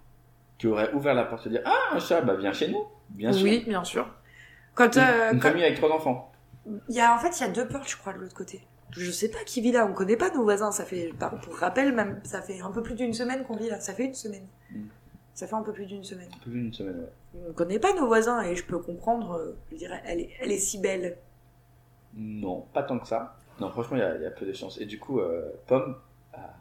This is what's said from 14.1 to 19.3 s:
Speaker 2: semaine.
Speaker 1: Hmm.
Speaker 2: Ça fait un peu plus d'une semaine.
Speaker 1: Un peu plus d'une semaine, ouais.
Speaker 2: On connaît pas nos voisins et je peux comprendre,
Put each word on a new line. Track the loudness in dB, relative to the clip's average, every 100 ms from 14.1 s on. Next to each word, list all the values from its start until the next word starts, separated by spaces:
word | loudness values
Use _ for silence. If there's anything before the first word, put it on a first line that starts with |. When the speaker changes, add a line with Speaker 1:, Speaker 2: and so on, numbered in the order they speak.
Speaker 2:
semaine. | -4 -10 -12 -16 _ _
Speaker 1:
Hmm. | -14 -14 -18 -20 -20 _
Speaker 2:
Ça | -14 -6
fait |
un | -4
peu | -4
plus | -8 -10
d'une | -12
semaine. | -12 -14 -16
Speaker 1:
Un | -16
peu | -8
plus | -6
d'une | -6
semaine, | -6 -8 -8
ouais. | -10 -14 -20 -14 -10
Speaker 2:
On |
connaît | -4 -2 2
pas | 2
nos | 2 4
voisins | 4 4 0
et | -2
je | -4 -4
peux | -6
comprendre, | -6 -6 -2 -2 -2